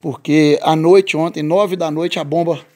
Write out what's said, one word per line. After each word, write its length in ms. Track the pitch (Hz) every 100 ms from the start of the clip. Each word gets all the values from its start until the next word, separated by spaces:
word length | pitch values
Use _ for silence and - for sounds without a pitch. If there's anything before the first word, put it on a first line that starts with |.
porque 580 | 165 123 - 151 151 147
à 140 | - 160
noite, 400 | 160 190 190 156
ontem, 260 | 165 165
nove 340 | 151 175 208 180
da 140 | 165
noite, 280 | 151 175 175
a 60 |
bomba 400 | 147 160 170 151 -